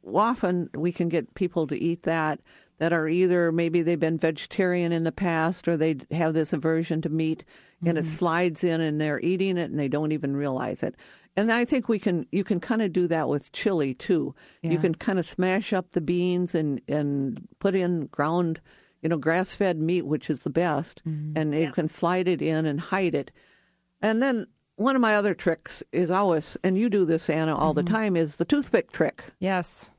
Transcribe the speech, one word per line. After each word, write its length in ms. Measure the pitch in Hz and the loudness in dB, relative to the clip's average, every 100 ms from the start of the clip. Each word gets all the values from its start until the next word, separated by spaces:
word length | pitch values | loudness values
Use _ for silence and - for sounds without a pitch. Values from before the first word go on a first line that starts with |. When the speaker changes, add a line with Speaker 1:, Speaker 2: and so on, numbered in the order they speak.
| - | -2
Speaker 1:
often 640 | 123 220 240 185 180 170 | 0 0 0 0 0 -2
we 180 | - 170 | -4 -4
can 160 | 170 170 | -2 0
get 240 | 165 120 | 0 -4
people 340 | - 180 175 151 | -4 -4 -2 -4
to 100 | 151 | -2
eat 260 | 165 170 | -2 -2
that, 360 | - 165 156 147 _ - _ _ | -2 -2 -2 -4 _ -20 _ _
that 140 | 160 | 0
are 140 | 165 156 | 0 0
either, 420 | 170 185 180 170 | 2 4 4 4
maybe 300 | 165 170 170 | 2 2 2
they've 180 | 165 170 | 2 2
been 180 | 160 165 | 2 2
vegetarian 760 | 160 156 - - 185 180 170 | 0 -2 -8 0 2 2 0
in 100 | 170 | 0
the 80 | 165 | 0
past, 560 | - 190 165 160 170 - | -2 -2 2 0 -2 -2
or 80 | 165 | 0
they 220 | 160 147 - | 0 0 -4
have 220 | 160 160 | -2 0
this 200 | 160 156 | 2 0
aversion 480 | 160 156 160 165 160 | 0 0 0 0 -2
to 80 | 160 | -2
meat, 340 | 156 160 160 - - - _ 170 | -2 0 -2 -8 -20 -20 _ 0
and 120 | 165 | 0
it 80 | 160 | -2
Speaker 2:
Mm-hmm. 40 | |
Speaker 1:
slides 540 | 156 175 165 180 160 | 0 0 2 0 0
in, 160 | 180 165 | 0 2
and 220 | 160 151 | 0 0
they're 180 | 156 147 | 0 0
eating 380 | 165 185 190 180 | 0 0 0 0
it, 120 | 165 | -2
and 80 | 151 | -2
they 120 | 139 | 0
don't 240 | 147 156 | 0 0
even 240 | 151 139 139 | -2 -2 -2
realize 440 | 143 131 120 92 | -2 -2 -4 -4
it. 140 | - - - - _ - | -6 -8 -20 -20 _ -2
And 160 | 220 | 2
I 140 | 226 240 | 2 2
think 240 | 269 - | 0 0
we 80 | 220 | 0
can, 300 | - 175 - | 2 -2 -2
you 120 | 185 | -2
can 160 | 190 180 | 0 -2
kinda 280 | - 220 214 | 0 0 0
do 180 | 165 175 | 0 0
that 200 | 165 135 | 0 0
with 240 | 143 - | -2 -4
chili, 440 | - - 180 139 123 | -4 0 2 0 -4
too. 400 | - 175 139 - - _ | 0 0 0 -8 -20 _
You 100 | 165 | -2
Speaker 2:
Yeah. 80 | 160 | 0
Speaker 1:
can 120 | 165 160 | 0 0
kinda 280 | - 190 | -2 -2
smash 500 | 165 - 185 185 - | -2 -2 0 0 0
up 180 | 190 180 | -2 0
the 100 | - | -4
beans 520 | 151 175 180 180 180 | 0 0 0 0 0
and, 260 | 170 151 139 - | 0 0 -2 -2
and 600 | 143 147 143 135 113 - _ | -2 0 -2 -2 -6 -12 _
put 140 | 196 | 0
in 320 | 190 175 175 143 | 2 0 0 -4
ground, 540 | - 147 170 170 160 _ - _ _ | -2 0 2 0 -2 _ -20 _ _
you 80 | 156 | -2
know, 80 | 165 | 0
grass-fed 640 | 147 165 185 - 196 165 | 2 0 0 0 0 0
meat, 240 | 160 180 139 | 0 0 0
which 240 | 151 - | -4 -2
is 140 | 143 | -4
the 80 | - | -2
best, 500 | 143 175 143 165 - 160 | 0 0 0 -4 -10 -8
Speaker 2:
Mm-hmm. 260 | 156 151 151 | -6 -4 -2
Speaker 1:
and 160 | 156 147 | 0 0
you 60 | |
Speaker 3:
Yeah. 100 | 160 | 0
Speaker 1:
can 160 | 131 151 | 0 -4
slide 380 | - 170 185 180 | -2 0 0 0
it 120 | 170 | 0
in 240 | 151 156 160 | 0 0 0
and 120 | 143 | -2
hide 360 | - 190 185 156 | -2 -2 0 -2
it. 160 | 131 _ _ _ _ _ _ _ | -6 _ _ _ _ _ _ _
And 200 | 208 220 | 0 2
then 240 | 269 240 - _ _ - | 0 0 -4 _ _ -2
one 200 | 226 269 | 0 2
of 60 | |
my 140 | 233 208 | 4 4
other 180 | 208 | 2
tricks 480 | 185 - 165 - - - | 0 0 -2 -6 -18 -6
is 200 | - 175 | -2 0
always, 440 | 185 202 160 - - | 2 2 2 -2 -4
and 140 | 190 190 | 0 2
you 100 | 233 | 2
do 140 | 202 | 2
this, 260 | 175 160 - | 2 2 0
Anna, 260 | 156 160 147 | 0 0 2
all 180 | 156 | 2
Speaker 2:
Mm-hmm. 120 | 156 175 | 0 0
Speaker 1:
the 60 | |
time, 240 | 220 220 175 | 0 2 2
is 200 | 160 - | 0 -2
the 100 | 170 | 0
toothpick 460 | 294 - 214 - | 0 4 2 0
trick. 320 | - 160 - - _ | 0 0 0 -20 _
Speaker 2:
Yes. 500 | 190 190 170 - - | -2 -2 -4 -10 -14